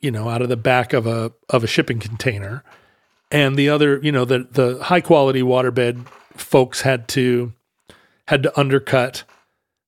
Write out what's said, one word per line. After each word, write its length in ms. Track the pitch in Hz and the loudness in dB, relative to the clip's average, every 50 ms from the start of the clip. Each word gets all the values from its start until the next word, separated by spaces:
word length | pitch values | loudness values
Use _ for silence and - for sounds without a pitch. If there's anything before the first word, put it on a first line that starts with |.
you 100 | - 139 | -6 -6
know, 160 | 113 107 107 120 | -4 -4 -6 -4
out 120 | 117 117 | -4 -4
of 80 | 127 120 | -2 -2
the 80 | 127 113 | -4 -2
back 340 | 107 131 127 127 117 - | 0 2 2 2 2 0
of 160 | 135 127 113 113 | 0 -2 0 -2
a, 240 | 117 113 113 113 - _ _ - | -4 -4 -4 -6 -8 _ _ -2
of 140 | - 127 113 | 0 0 0
a 40 | - | 0
shipping 320 | - 170 147 - 123 117 | -2 -2 -2 -2 -4 -6
container. 640 | - 104 113 - - 131 104 101 98 98 113 135 - _ - _ _ _ _ _ _ _ _ _ _ - | -8 -8 -10 -6 -4 -4 -4 -6 -8 -10 -12 -14 -16 _ -20 _ _ _ _ _ _ _ _ _ _ -4
And 240 | - 147 143 135 135 | 0 2 2 2 2
the 140 | 143 139 143 | 2 2 2
other, 300 | 147 147 151 147 139 135 139 | 2 2 2 2 2 0 0
you 80 | 151 | 0
know, 140 | 147 160 139 | 0 0 0
the, 220 | 123 135 123 127 - | 0 0 -2 -2 -4
the 320 | - 139 127 123 127 127 - | 0 0 0 0 0 -4 -2
high 160 | - 180 175 | 0 0 2
quality 400 | 165 - 170 147 139 135 131 131 | 4 4 4 4 4 4 2 0
waterbed 640 | 127 127 127 127 127 127 120 123 120 120 123 120 123 - - - _ _ _ | 0 2 2 2 2 0 0 0 0 -2 -2 -6 -10 -20 -20 -20 _ _ _
folks 460 | - - - - 139 127 127 - - | -20 -4 2 4 4 4 4 0 -4
had 260 | - 135 131 120 117 - | -2 -2 -2 -2 -4 -4
to, 440 | - 139 127 127 120 120 123 117 - _ _ _ _ _ _ _ - _ _ _ _ _ _ - | -2 0 0 2 0 0 -2 -6 -10 _ _ _ _ _ _ _ -20 _ _ _ _ _ _ -2
had 160 | 151 139 131 | -2 0 0
to 160 | 143 - 147 | 0 0 0
undercut 640 | 143 135 135 135 131 - - 131 120 131 - - - _ _ _ _ _ _ _ _ _ _ _ _ | 0 2 2 0 0 0 0 0 0 0 -6 -12 -18 _ _ _ _ _ _ _ _ _ _ _ _